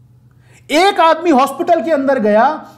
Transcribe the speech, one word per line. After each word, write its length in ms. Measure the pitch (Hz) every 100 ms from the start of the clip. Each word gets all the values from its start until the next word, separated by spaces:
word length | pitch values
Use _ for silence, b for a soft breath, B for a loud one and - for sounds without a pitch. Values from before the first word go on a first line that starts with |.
| _ _ _ _ b b -
एक 280 | 285 392 359
आदमी 300 | 330 320 349
हॉस्पिटल 520 | 269 269 285 349 330
के 100 | 330
अंदर 280 | 302 269 262
गया 340 | 214 208 262 311 -